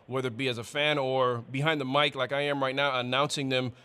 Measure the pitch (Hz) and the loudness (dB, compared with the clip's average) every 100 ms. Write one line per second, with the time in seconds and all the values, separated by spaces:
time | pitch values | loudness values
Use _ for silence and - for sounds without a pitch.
0 | - 127 127 113 135 117 107 147 147 151 | -6 -2 -2 -2 -2 -2 -4 0 2 2
1 | 131 131 127 120 117 131 151 156 131 139 | 2 2 2 0 -4 -2 0 0 0 2
2 | 147 139 127 139 143 143 135 131 143 131 | 2 0 -2 0 0 0 0 0 0 0
3 | 123 127 147 151 135 131 127 - | 0 2 0 0 -2 0 -2 -6